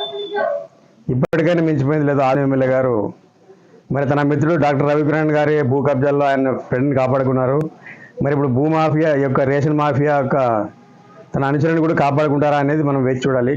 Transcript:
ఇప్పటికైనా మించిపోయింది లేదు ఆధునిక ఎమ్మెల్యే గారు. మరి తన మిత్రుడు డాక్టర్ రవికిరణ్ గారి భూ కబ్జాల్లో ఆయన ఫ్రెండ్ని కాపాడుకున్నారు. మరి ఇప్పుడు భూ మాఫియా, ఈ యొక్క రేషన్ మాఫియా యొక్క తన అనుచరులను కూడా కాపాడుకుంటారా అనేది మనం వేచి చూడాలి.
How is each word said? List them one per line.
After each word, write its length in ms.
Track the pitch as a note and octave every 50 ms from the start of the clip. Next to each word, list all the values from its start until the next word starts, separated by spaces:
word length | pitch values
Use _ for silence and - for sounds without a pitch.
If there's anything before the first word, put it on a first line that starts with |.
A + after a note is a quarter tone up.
| G4 - G4+ G4+ G#4 G4+ G4+ G4+ - D#5+ C#5+ D5 - - - _ _ _ _ _ - - C3
ఇప్పటికైనా 480 | B2 D#3 - - D#3+ D#3+ E3 F3 E3+ E3 D#3+
మించిపోయింది 360 | D#3 C#3 C3 C3+ D#3 D#3 D3 C#3+
లేదు 120 | C#3+ C#3 C#3 C3
ఆధునిక 180 | C3+ C#3+ C#3 C3+
ఎమ్మెల్యే 220 | C3+ C3+ C3 B2+ C3
గారు. 200 | C3 C3 B2+ A#2+ A2 G2+ - F3 - - _ _ _ _ - - - - - - - - - -
మరి 120 | C#3 C#3+ B2+ C#3+
తన 80 | C#3+ C#3+ C#3+
మిత్రుడు 240 | D3 C#3 B2 D3+ F3 E3 C3+
డాక్టర్ 260 | D3 D3 C3+ C#3+ C#3+
రవికిరణ్ 440 | D3 D3+ D3+ D3 D3 D#3 D#3 D3+ D3+ D3+
గారి 180 | D3+ D3 D3+ D3+ D3 B2 C3
భూ 40 | C#3+ C3 C#3+
కబ్జాల్లో 360 | C#3+ B2+ C3+ C#3+ C#3+ C#3+ C#3+ C#3
ఆయన 200 | C#3 C3 C3+ C3 B2 G#2+ - -
ఫ్రెండ్ని 260 | - B2 C3+ C#3+ C#3 C3+
కాపాడుకున్నారు. 580 | C3 B2+ C3+ C3+ C3+ B2+ C3 B2+ B2+ B2+ C3+ D3 D#3 D#3 - - - - - - - - - - B2+
మరి 100 | C#3 C#3+
ఇప్పుడు 140 | C#3 C#3+ C#3 B2
భూ 60 | B2 C#3+ D#3 D#3
మాఫియా, 360 | D#3+ D#3 D#3 C#3+ D#3 D#3+ D#3+ D3+ C#3
ఈ 20 | C#3
యొక్క 160 | C#3 B2+ - C#3 C3
రేషన్ 260 | C#3 C#3+ C3 D#3 D3+ D3+
మాఫియా 320 | D3 D3 C#3 B2+ C#3+ D3+ D3 C#3+
యొక్క 160 | C3+ A#2+ D#3+ C#3+ C3 A#2+ A2+ G#2+ G#2 G2+ - - - - - - - - - - - - -
తన 100 | C#3 C#3 C#3
అనుచరులను 320 | C#3+ D3+ C#3 E3 E3 E3 D#3
కూడా 120 | D#3+ E3 - D3+
కాపాడుకుంటారా 560 | C#3 C3+ C#3+ D3+ D3+ C#3 C#3+ D3 D3 C#3+ C#3+ C#3+
అనేది 180 | C#3 D3+ D#3 D3+ C#3+
మనం 120 | C#3 C#3 B2+
వేచి 160 | B2+ C3 B2+ -
చూడాలి. 280 | C#3 C3 B2+ A#2+ B2 D3